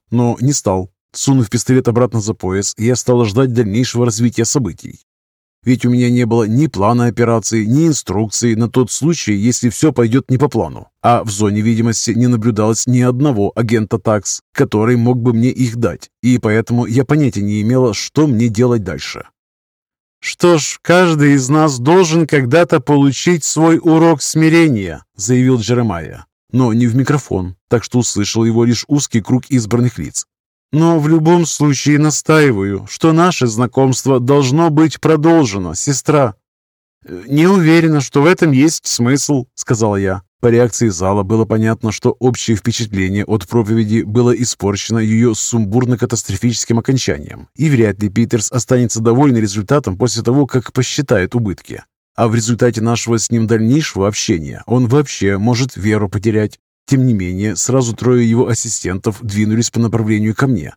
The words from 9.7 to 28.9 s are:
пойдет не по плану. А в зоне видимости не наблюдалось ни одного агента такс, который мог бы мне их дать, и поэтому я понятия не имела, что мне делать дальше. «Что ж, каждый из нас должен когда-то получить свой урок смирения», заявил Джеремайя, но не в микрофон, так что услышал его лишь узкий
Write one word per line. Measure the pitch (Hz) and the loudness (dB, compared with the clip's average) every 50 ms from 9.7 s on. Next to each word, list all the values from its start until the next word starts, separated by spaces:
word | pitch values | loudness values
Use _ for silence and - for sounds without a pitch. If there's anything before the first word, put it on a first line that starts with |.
| - - - 156 | -2 0 0 0
пойдет | 143 - 120 113 113 135 - - | 2 2 0 2 0 0 0 0
не | 131 123 | 0 0
по | 143 147 | 0 0
плану. | - 113 90 78 64 53 - - _ _ | 0 -2 -4 -4 -6 -12 -18 -20 _ _
А | - 117 120 107 - | 0 2 2 2 0
в | 110 | -4
зоне | 101 98 107 101 104 107 | -4 -2 0 0 0 0
видимости | 107 117 117 110 113 117 110 - - 117 | 0 0 0 0 0 0 -2 -2 -2 -2
не | 101 117 123 123 | 0 0 2 2
наблюдалось | 123 113 107 120 107 107 107 110 113 - - | 2 0 0 0 0 0 0 0 0 -2 -2
ни | 123 123 123 | 0 0 2
одного | 123 123 127 123 147 151 127 101 101 95 - | 2 2 0 0 0 0 0 0 0 -2 -2
агента | 113 120 101 117 113 110 - - 110 | -2 -2 0 0 0 0 -2 -4 -4
такс, | - 117 107 104 - - - - - _ - | -2 0 0 0 -2 -4 -10 -10 -12 _ -2
который | - 139 - - 107 110 113 123 120 | -2 -2 0 0 0 2 2 2 2
мог | 117 123 127 123 | 2 2 2 2
бы | 117 123 113 | 2 0 2
мне | 113 117 127 | 2 2 0
их | - - 127 120 110 120 | 0 0 -2 -2 -2 -2
дать, | 117 95 82 - - - _ _ | -2 -4 -4 -6 -12 -20 _ _
и | - 123 127 117 | 0 0 2 2
поэтому | - 107 107 113 110 - 120 120 117 | 2 0 0 0 0 0 0 -2 -2
я | - 113 131 127 | 0 0 0 0
понятия | - 147 156 147 120 - 104 | 2 2 0 0 0 0 -2
не | 101 101 104 107 | -2 -2 -2 -2
имела, | 104 113 127 131 127 120 101 | 0 0 2 2 2 2 0
что | - - - - 151 156 151 | -2 -6 -4 0 0 2 2
мне | 120 104 120 120 | 2 2 0 0
делать | 101 101 127 123 120 113 92 | 2 2 2 2 0 0 -2
дальше. | 90 78 71 - - - - - _ _ _ _ _ _ _ _ _ _ _ _ _ _ _ _ _ _ _ | -6 -8 -10 -10 -12 -14 -14 -16 _ _ _ _ _ _ _ _ _ _ _ _ _ _ _ _ _ _ _
«Что | - - - - - 175 170 151 | -12 -12 -4 0 2 2 2 2
ж, | 135 - - - | 0 -2 -8 -6
каждый | - - 170 180 185 170 160 147 143 143 143 | -2 2 4 4 4 4 2 2 4 4 4
из | 139 127 123 | 4 2 2
нас | 147 156 156 156 135 123 | 2 2 2 2 0 -2
должен | 120 143 170 190 185 156 160 170 160 139 | 0 2 4 4 4 4 2 0 0 0
когда-то | - 143 127 120 139 170 175 - 175 151 | 0 0 0 2 2 2 2 2 2 0
получить | - - 147 143 139 139 131 - - 175 175 160 - | 0 2 2 4 4 2 0 0 0 0 0 0 -2
свой | - - 151 160 165 165 - | -4 -2 2 2 2 2 2
урок | - 165 160 160 165 165 165 139 | 2 4 4 4 4 4 2 2
смирения», | - - - 156 160 160 160 170 165 156 127 104 95 85 78 71 - _ _ | -2 -4 0 0 2 4 4 4 4 2 2 0 -4 -6 -8 -12 -16 _ _
заявил | - 98 107 127 123 127 131 131 120 | -8 -4 0 0 2 2 2 2 0
Джеремайя, | 101 117 123 123 120 107 101 85 - - - - - _ _ _ _ _ | 0 0 0 0 0 -2 -2 -4 -8 -10 -14 -18 -20 _ _ _ _ _
но | - 123 127 117 107 | 0 0 2 2 2
не | 120 123 120 | 2 2 2
в | 110 | 2
микрофон, | 135 131 - 147 143 - - - 95 90 90 92 - _ - | 0 0 0 0 -2 -2 -4 -6 -6 -6 -8 -12 -16 _ -2
так | 123 113 - | -2 -2 -2
что | - - 127 | -2 -2 -2
услышал | 117 - - 104 101 - - 113 113 | -2 -2 -2 -4 -4 -2 -2 0 0
его | 117 110 113 117 | 0 2 2 2
лишь | 120 120 - - | 2 0 0 -2
узкий | - | -2